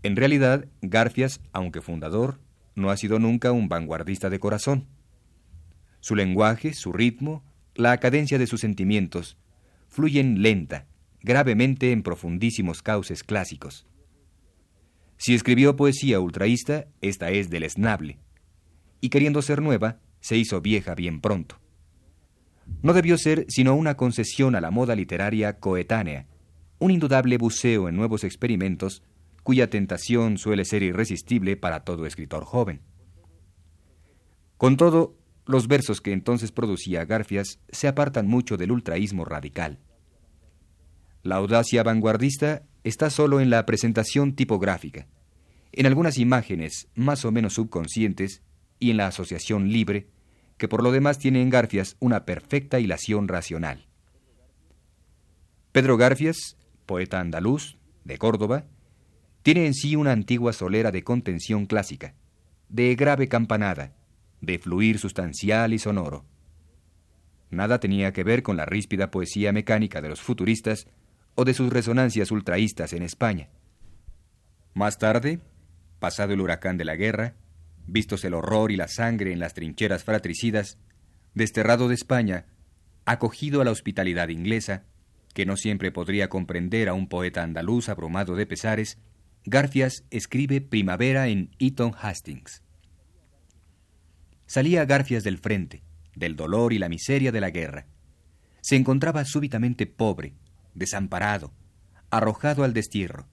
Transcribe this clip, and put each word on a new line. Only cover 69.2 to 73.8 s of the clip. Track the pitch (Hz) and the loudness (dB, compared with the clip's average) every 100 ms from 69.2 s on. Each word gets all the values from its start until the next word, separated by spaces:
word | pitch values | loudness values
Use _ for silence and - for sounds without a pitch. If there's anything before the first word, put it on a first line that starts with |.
| 87 101 101 | -4 -2 0
mecánica | 104 107 110 107 78 | 0 2 0 0 -6
de | 76 | -8
los | 76 | -10
futuristas | - 123 95 110 110 107 - _ _ _ _ - | -6 -2 0 0 -2 -6 -8 _ _ _ _ 0
o | |
de | 127 | 0
sus | 127 127 | 2 0
resonancias | 123 113 120 127 107 95 | 0 0 2 2 0 -2
ultraístas | 107 92 90 107 - 80 | -2 0 0 0 -2 -8
en | 85 | -6
España. | 85 - 113 92 71 _ _ _ | -8 -2 -2 -2 -8 _ _ _